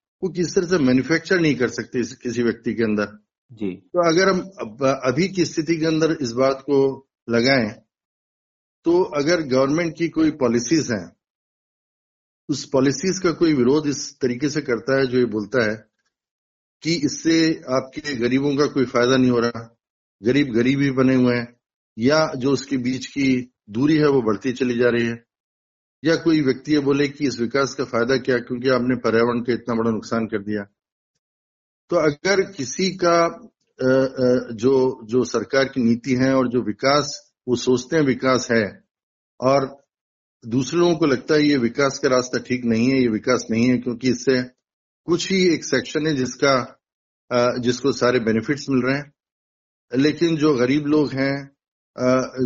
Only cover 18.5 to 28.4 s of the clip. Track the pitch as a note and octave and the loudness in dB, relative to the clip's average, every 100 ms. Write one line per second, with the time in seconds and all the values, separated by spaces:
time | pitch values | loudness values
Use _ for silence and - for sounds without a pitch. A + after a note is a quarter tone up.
18.5 | C#3 C#3+ C#3 A#2+ A#2+ A#2+ C3 B2+ A#2+ A#2 | 0 0 0 0 2 2 4 4 2 0
19.5 | A2+ A2+ _ _ _ _ _ G#2 C#3 C#3 | -4 -14 _ _ _ _ _ 0 2 2
20.5 | A2+ B2+ C#3 C#3 C3 C3 B2+ B2 A#2+ A#2+ | 2 2 2 0 2 2 4 2 0 -4
21.5 | _ _ _ _ A2 B2 D#3 D#3 C3+ C3+ | _ _ _ _ -2 2 2 0 -2 0
22.5 | B2+ - C3+ A#2+ C3 - C#3+ C3+ B2 B2 | -2 -2 -4 -4 -6 -6 -2 0 0 -4
23.5 | _ - A2 D3 D#3 D3 C3+ A2 G#2 C3+ | _ -10 -2 2 4 4 4 2 -2 -4
24.5 | A#2 B2 A#2+ A#2+ A#2 A#2 A#2 _ _ _ | -2 -2 2 2 2 -2 -4 _ _ _
25.5 | _ _ _ _ _ D3+ D#3+ E3 D#3 C3 | _ _ _ _ _ -2 0 2 2 2
26.5 | B2 D3 D3+ C#3 C#3+ C#3 C#3 C#3 A2+ A#2 | -2 -2 0 2 0 -2 -2 -4 -2 -2
27.5 | C#3 C3+ - B2 A2+ A#2+ C3 - A#2+ | -2 -2 -4 -4 -2 0 0 0 -2